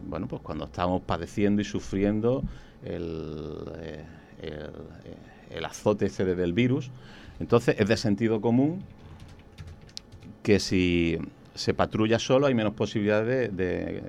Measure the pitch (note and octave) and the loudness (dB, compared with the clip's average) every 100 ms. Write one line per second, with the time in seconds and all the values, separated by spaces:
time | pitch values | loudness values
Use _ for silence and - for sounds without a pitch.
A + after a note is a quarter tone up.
0 | - D#2 B2 - - D#2 D2 - F2+ F2+ | -8 -6 -6 -8 -8 -8 -6 -2 0 0
1 | - E2+ E2 - G2+ G#2 G2+ - - G2 | 0 -4 -4 2 4 4 2 -4 -4 2
2 | G2+ G#2+ A#2 C3+ - - - - F#2 F2+ | 2 2 2 0 -2 -8 -18 -14 -8 -6
3 | E2+ D#2+ D#2 D2+ D2+ D#2+ D#2+ D#2+ D#2+ D#2 | -6 -6 -6 -8 -8 -8 -10 -10 -10 -12
4 | D#2+ - - - E2 D2+ D#2 D#2+ E2 E2 | -14 -18 -20 -14 -10 -10 -10 -12 -14 -16
5 | - E2+ - - - E2+ D#2 - A2 G#2 | -16 -16 -18 -20 -14 -8 -8 0 2 2
6 | G2 - F#2+ F2+ F2 F2+ B2+ C#3 - - | 2 0 0 2 2 4 4 2 -2 -12
7 | - - - - A2+ A#2 D3+ C3+ G#2 A2 | -16 -18 -16 -10 2 4 4 4 4 4
8 | A2 G2+ A2+ A2 A#2 A#2+ D3 F#3 - - | 2 2 2 2 4 4 4 0 -8 -16
9 | - - - - - - - - - - | -18 -18 -18 -20 -20 -18 -18 -18 -18 -20
10 | - - - - - G2 - F#2+ F2+ F2 | -20 -20 -20 -4 4 4 4 2 4 4
11 | E2 E2 - - - - - - F2+ G#2 | 2 0 -6 -12 -16 -6 -2 0 0 2
12 | A2 A2+ - C3 C#3+ A#2+ G#2+ - G#2 A2 | 2 2 4 4 4 4 2 0 -2 0
13 | G#2 G#2+ A2 C3 A2+ F#2 F2+ F2 E2+ F#2+ | 2 2 2 0 -2 -2 -2 -2 -4 -6